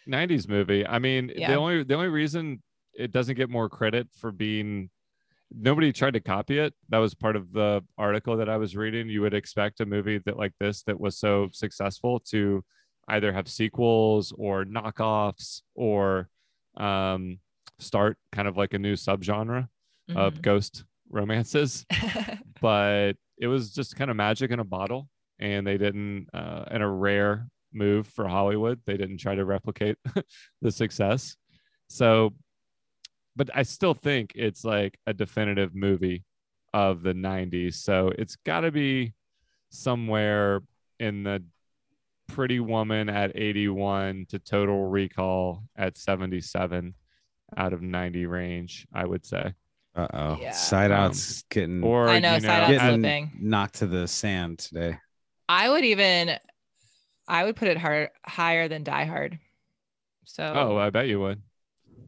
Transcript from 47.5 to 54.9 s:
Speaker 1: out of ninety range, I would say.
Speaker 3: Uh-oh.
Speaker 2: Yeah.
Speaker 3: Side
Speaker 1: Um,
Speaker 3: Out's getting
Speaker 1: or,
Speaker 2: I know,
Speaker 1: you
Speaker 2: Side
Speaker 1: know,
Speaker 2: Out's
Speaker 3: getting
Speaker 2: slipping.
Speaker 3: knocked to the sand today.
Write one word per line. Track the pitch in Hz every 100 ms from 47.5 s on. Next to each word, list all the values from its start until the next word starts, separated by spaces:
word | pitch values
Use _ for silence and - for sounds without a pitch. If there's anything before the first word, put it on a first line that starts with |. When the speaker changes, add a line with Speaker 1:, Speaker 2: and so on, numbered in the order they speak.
| -
Speaker 1:
out | 92
of | 90
ninety | 90 90 90 87 87
range, | 90 87 87 87 - -
I | 95 90
would | 92
say. | - 92 101 - _ _ _ 85
Speaker 3:
Uh-oh. | 85 - 76 76
Speaker 2:
Yeah. | -
Speaker 3:
Side | - - 98 101
Speaker 1:
Um, | 101
Speaker 3:
Out's | 98 - - - -
getting | 107 85 90
Speaker 1:
or, | 113 120 117
Speaker 2:
I | -
know, | 170 165
Speaker 1:
you |
Speaker 2:
Side | -
Speaker 1:
know, |
Speaker 2:
Out's | - - 135
Speaker 3:
getting | 123 117
Speaker 2:
slipping. | 113 147 151 -
Speaker 3:
knocked | 107 107 101 -
to | 98
the | 90 85
sand | - 104 92 85 82
today. | - 82 85